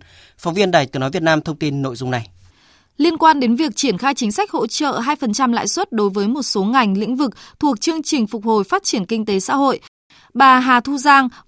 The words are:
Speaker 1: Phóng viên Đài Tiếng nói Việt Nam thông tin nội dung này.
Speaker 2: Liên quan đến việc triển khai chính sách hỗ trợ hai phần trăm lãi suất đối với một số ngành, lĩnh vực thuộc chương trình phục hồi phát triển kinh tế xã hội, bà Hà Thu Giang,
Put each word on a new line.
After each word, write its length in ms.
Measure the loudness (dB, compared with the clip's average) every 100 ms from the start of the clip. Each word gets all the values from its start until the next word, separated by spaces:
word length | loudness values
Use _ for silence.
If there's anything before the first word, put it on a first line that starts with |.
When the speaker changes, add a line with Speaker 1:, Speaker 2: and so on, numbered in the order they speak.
| -8 -20 -20 _
Speaker 1:
Phóng 160 | -6
viên 180 | 0 2
Đài 140 | 2 0
Tiếng 140 | -4
nói 100 | -4
Việt 140 | -2
Nam 180 | 0 0
thông 140 | -2 -6
tin 260 | -4 -4
nội 140 | -4 -6
dung 160 | -6
này. 180 | -6 -8 _ -20 _ _ _ _ -2
Speaker 2:
Liên 200 | 0 4
quan 220 | 2 4
đến 160 | 2 0
việc 200 | 0 -2
triển 220 | -2 -2
khai 160 | -2
chính 180 | -2 -2
sách 200 | -2 -4
hỗ 160 | -2 -4
trợ 320 | -4 -4 -2
hai 160 | -4 -4
phần 180 | -2
trăm 180 | 0 0
lãi 160 | 0 -2
suất 240 | -4 -2
đối 180 | 0 0
với 180 | 0 -2
một 140 | -2
số 220 | -2 -2
ngành, 340 | 0 2 2 0
lĩnh 180 | -2 -2
vực 160 | -2 -4 -18 -2
thuộc 220 | -2 0
chương 220 | -2 -4
trình 240 | -2 -2 -2
phục 160 | -2 0
hồi 180 | 0
phát 200 | 0 -2
triển 220 | -2 -4 -2
kinh 200 | -4 -2
tế 140 | -2
xã 160 | 0 2
hội, 240 | 2 0 -6 _ _ _ _
bà 260 | 2 6 6
Hà 200 | 4 2
Thu 180 | 0 -2
Giang, 320 | 4 4 4 -4